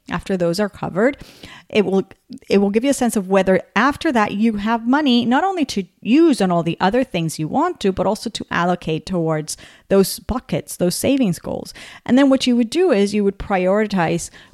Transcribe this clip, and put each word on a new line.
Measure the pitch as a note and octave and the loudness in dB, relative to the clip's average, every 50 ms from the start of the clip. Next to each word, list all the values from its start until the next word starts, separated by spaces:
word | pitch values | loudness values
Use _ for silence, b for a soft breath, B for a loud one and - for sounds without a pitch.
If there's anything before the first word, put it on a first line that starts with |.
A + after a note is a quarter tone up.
| _ - | _ -8
after | - F3 - - G3 | -8 -8 -4 -4 -2
those | F3+ F3 E3+ E3+ G3 | 0 0 0 0 -2
are | G#3+ | -4
covered. | G3 - - - - - F3+ A3+ C#4+ C#4 - B B B B B B B B B B | -4 -6 -8 -10 -6 -2 0 0 0 0 -4 B B B B B B B B B B
It | - A3 F#3+ | 0 0 0
will, | F3+ F#3+ F#3+ - - - _ _ - - - _ - | 2 0 -2 -2 -4 -8 _ _ -20 -20 -12 _ 0
it | F#3 | 2
will | G3 G3+ G3+ | 2 2 2
give | G3 A3+ A#3+ | 0 0 0
you | C#4 | 0
a | C4+ | 0
sense | - B3+ A3+ - | 2 0 0 0
of | G#3+ F#3 F#3 | -2 -2 0
whether | G3 F#3+ F#3 F#3+ F#3+ - - _ - | 2 2 4 4 2 0 0 _ -2
after | G3 A#3+ C#4 C#4+ - - E4 | 0 0 0 0 -2 -2 0
that | B3+ A#3 G#3 - - | 0 0 0 0 0
you | G3+ A3 A#3 G#3+ | 0 0 0 0
have | G3+ G3 A3 A#3 A3+ A3+ | -2 -2 -2 -2 -2 0
money | A#3+ C4 D4 D#4 C4 A#3+ A#3+ A#3+ | 0 0 2 2 2 2 2 2
not | A3+ B3 C#4+ F4 | 2 2 2 0
only | G4 F#4+ F4 C#4 | 0 -2 -2 -4
to | - - G3+ F#3+ - _ _ | -2 -4 -6 -6 -8 _ _
use | - G3 A#3+ D#4 E4+ E4 B3 - | -2 2 4 6 6 6 4 4
on | G3 F#3 | 2 2
all | F3 E3+ D#3 | 2 0 0
the | E3+ D#3 - | -2 -2 0
other | F3+ F#3+ G#3+ B3+ C4 | 0 0 2 0 -2
things | - - F3 E3 D#3+ - - | -2 -2 -4 -4 -4 -4 -6
you | D#3 | -6
want | C#3+ - F3+ - F4+ E4+ - | -2 -2 -2 -2 -2 -2 -2
to, | - G3 F#3 | -2 -2 0
but | - F3+ | 0 -2
also | F#3+ A3 - - A3+ | -2 -2 -4 -6 -10
to | - - - - | -10 -10 -8 -4
allocate | - F3 F3 F3+ F3+ F3 - E3 D#3+ D#3 - | -2 -2 0 0 -2 -2 -4 -4 -6 -6 -6
towards | - F#3+ F3 D#3+ D#3+ D#3 D#3 D#3 - - B B B B B B | -4 -4 -2 -2 -2 -2 -4 -4 -8 -12 B B B B B B
those | B F#3+ G3 F#3+ - - - | B 2 2 2 2 -2 -10
buckets, | - - G#3 B3+ - - F3+ D3 - - - | -8 -6 -6 -6 -6 -6 -6 -6 -6 -6 -6
those | - F#3 F3+ - | -2 -2 -2 -2
savings | - - F#3+ C#4 C4+ B3 F#3 D#3+ - | 0 0 0 2 2 2 0 -2 -4
goals. | - - - - - - - B B B B B B | -6 -8 -8 -8 -10 -14 -18 B B B B B B
And | - A#3+ | 2 4
then | C4 C#4+ C4 | 4 4 4
what | C4+ C4 - | 4 2 2
you | B3+ A#3+ | 2 2
would | A#3 A#3+ A3 | 2 0 0
do | - E4 F#4+ F4+ | 0 2 2 2
is | B3 G3 G3+ G3+ G#3+ | 4 2 2 0 0
you | G#3+ G3+ | 0 0
would | G3 G3 - | 0 -2 -4
prioritize | - - G3+ F#3 F3+ F3+ G3 G#3+ A3 G#3+ G#3 F#3 E3 D#3+ E3+ E3+ - - B B B B | -4 -4 -2 0 0 2 2 0 0 0 -2 -2 0 0 -2 -4 -6 -8 B B B B